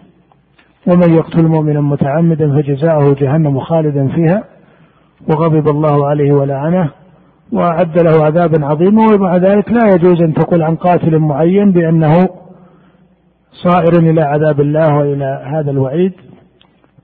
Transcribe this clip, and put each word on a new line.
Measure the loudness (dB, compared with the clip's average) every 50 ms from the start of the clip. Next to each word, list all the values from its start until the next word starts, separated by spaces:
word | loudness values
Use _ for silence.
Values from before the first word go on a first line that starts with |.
| -20 _ _ _ _ _ _ _ _ _ _ _ _ _ _ _ _
"ومن | 0 2 2 4 4 2
يقتل | 2 0 0 -2 0 0
مؤمنا | 2 0 0 0 -2 -2 -2
متعمدا | -2 -2 -2 -2 -2 -2 0 0 0 0 0 0 -2 0 0 -2
فجزاؤه | -2 -2 -4 -2 -2 0 0 2 2 2 2
جهنم | 0 0 -2 0 0 0 -2 -2 -4
خالدا | -4 -2 -2 -2 -2 -2 -2 -2 -2 -2
فيها | -2 0 0 0 0 -2 -4 -10 -18 _ _ _ _ _ _ _ _ _ _ _ _ _ -4 -4
وغضب | -2 0 0 0 0 0 0 0
الله | -2 0 0 0 0 0 0 0
عليه | 0 0 0 2
ولعنه | 2 0 0 -2 -4 -6 -4 -2 -2 -2 -2 -4 -6 _ -20 -20 _ _ _ _ _ _ _ _
وأعد | -4 -2 -2 -2 0 -2 -2 -2 0 0
له | 2 2 2 2 2
عذابا | 2 0 0 0 0 0 -2 -2
عظيما". | -2 -2 0 0 2 2 4 4 4 2
ومع | 2 2 0 0
ذلك | 0 2 2 2 0 0 0
لا | 0 0 2 2 2
يجوز | 2 4 2 2 2
أن | 0 0 0
تقول | -2 -2 0 0 0
عن | 0 -2 -4
قاتل | -2 0 0 0 0 0 0 0 0
معين | 0 -2 -2 0 0 0 2 2 2 2
بأنه | 2 2 0 2 0 2 2 2 2 2 2 0 -4 -10 -20 -20 -20 -20 -20 _ _ _ _ _ _ _ _ _ _ _ _ _ _ _ _ _
صائر | _ -6 -2 0 0 2 2 2 2 2
إلى | 2 2 2 0
عذاب | 0 0 -2 0 0 0 0 0
الله | 0 0 0 0 0 2 2
وإلى | 0 0 -2 -2 -4 -6 -6 -8 -8 -10
هذا | -8 -6 -6 -4 -4
الوعيد، | -4 -4 -4 -4 -2 -2 -2 -2 -4 -8 -18 -20 -20 -20 _ _ _ _ _ _ _ _ _ _ _ _